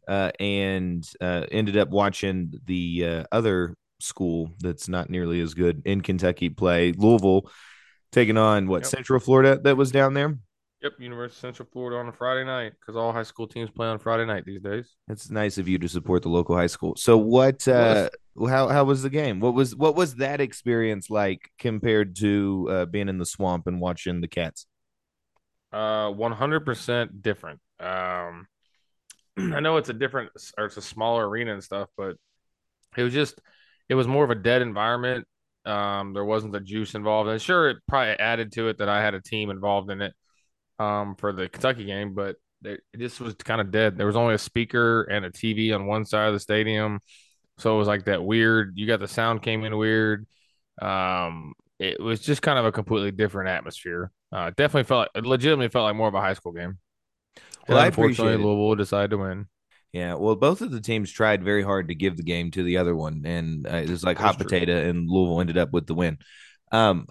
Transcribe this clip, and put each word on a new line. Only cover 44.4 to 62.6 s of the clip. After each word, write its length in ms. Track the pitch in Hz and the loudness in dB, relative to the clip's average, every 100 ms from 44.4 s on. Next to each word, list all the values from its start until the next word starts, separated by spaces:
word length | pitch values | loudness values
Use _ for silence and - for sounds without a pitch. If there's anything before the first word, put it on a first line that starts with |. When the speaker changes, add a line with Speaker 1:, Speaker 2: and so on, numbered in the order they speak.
| - 117 117 120 117 113 | -2 -4 -2 2 4 2
Speaker 2:
and 200 | - 101 | 0 -2
a 60 | 90 | -4
T 240 | - 113 | -6 -4
V 180 | 107 110 | 0 0
on 140 | 104 98 | 0 0
one 180 | 107 | -2
side 220 | 104 107 107 | 0 0 2
of 80 | |
the 60 | 101 | 0
stadium, 600 | - 107 110 107 107 101 - - _ _ _ - | 0 0 2 0 -2 -4 -10 -20 _ _ _ -4
so 200 | 113 110 | 0 2
it 20 | |
was, 100 | 104 | 2
like, 160 | 104 | 0
that 180 | 101 92 | 0 -2
weird, 500 | 92 113 113 110 98 92 | 2 4 4 4 2 -4
you 100 | 107 | -2
got 140 | 107 | -2
the 80 | 101 | -2
sound 320 | - 113 113 | -2 0 0
came 240 | 117 110 | -2 -4
in 140 | 110 107 | -2 0
weird. 480 | 110 110 110 104 107 _ _ _ _ - | 2 2 2 0 -6 _ _ _ _ -8
Um, 720 | 95 95 92 90 85 82 80 - _ - | -4 -2 0 -2 -4 -8 -14 -18 _ -8
it 200 | 95 - | -6 -4
was 200 | 110 110 | -4 -2
just 220 | 151 143 | -2 0
kind 160 | 156 135 | 0 2
of 80 | 110 | 0
a 60 | |
completely 380 | 110 98 110 101 | 0 -2 -2 -2
different 380 | 98 104 101 92 | -2 -2 -2 -4
atmosphere. 640 | 90 - - 87 87 90 _ - | -4 -6 -12 -8 -8 -8 _ -12
Uh, 140 | 92 85 | -8 -4
it 100 | 110 | 0
definitely 280 | 147 147 | 2 2
felt 260 | 120 123 104 | 2 0 0
like, 80 | - | -2
it 40 | 123 | 0
legitimately 420 | 131 143 143 117 | 2 2 2 2
felt 160 | 123 | 0
like 120 | 107 107 | 0 0
more 120 | 110 | 0
of 60 | |
a 60 | 98 | 0
high 120 | 95 | -2
school 200 | 95 87 | -2 -6
game. 260 | 85 87 92 _ _ _ _ _ - - - - | -10 -10 -12 _ _ _ _ _ -20 -20 -10 2
Speaker 1:
Well, 80 | 123 | 6
Speaker 2:
And 20 | |
Speaker 1:
I 80 | 175 | 6
Speaker 2:
unfortunately, 480 | 165 117 117 113 | 6 4 4 2
Speaker 1:
appreciate 80 | 110 | 4
it. 40 | 104 | 2
Speaker 2:
Louisville 300 | 104 107 104 | 4 2 2
decided 340 | 98 101 101 | 0 0 0
to 80 | 104 | -2
win. 280 | 95 95 98 _ _ _ _ | -4 -8 -12 _ _ _ _
Speaker 1:
Yeah, 220 | 87 87 | -6 -4
well, 220 | 80 104 107 | 0 2 4
both 260 | 143 190 | 2 2
of 80 | 214 | -4
the 100 | 117 | -6
teams 300 | 110 110 98 | -4 -4 -4
tried 320 | - 107 101 | 0 2 2
very 180 | 92 104 | 2 0
hard 260 | 98 98 85 | 2 0 -2
to 60 | |
give 220 | 78 95 85 | -2 -2 -2
the 60 | |
game 280 | 85 85 85 | -4 -4 -4
to 100 | 95 | -2